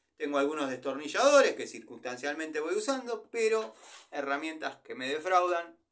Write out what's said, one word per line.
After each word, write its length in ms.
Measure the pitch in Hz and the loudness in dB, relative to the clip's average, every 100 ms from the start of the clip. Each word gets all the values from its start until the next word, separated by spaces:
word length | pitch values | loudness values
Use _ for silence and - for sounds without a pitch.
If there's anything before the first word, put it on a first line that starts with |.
| _ _ | _ _
tengo 220 | 147 143 | -2 2
algunos 320 | 143 156 139 | 0 0 -4
destornilladores 800 | 127 139 135 151 190 269 285 220 | -4 -6 -6 -4 4 8 8 6
que 140 | 135 117 | 2 -8
circunstancialmente 920 | 113 - 123 123 127 143 151 160 156 | -10 -14 -12 -10 -6 -4 -4 -4 -4
voy 140 | 160 | -2
usando, 560 | 202 269 269 240 220 - | 0 0 -2 -4 -8 -6
pero 460 | 233 220 220 220 - - - - | 0 2 2 -2 -12 -18 -18 -12
herramientas 680 | 147 139 143 160 156 143 - | -8 -2 -2 -4 -6 -8 -10
que 180 | - 117 | -12 -8
me 120 | 131 | -4
defraudan, 720 | 151 175 185 180 170 170 - _ | -4 4 4 4 0 -4 -16 _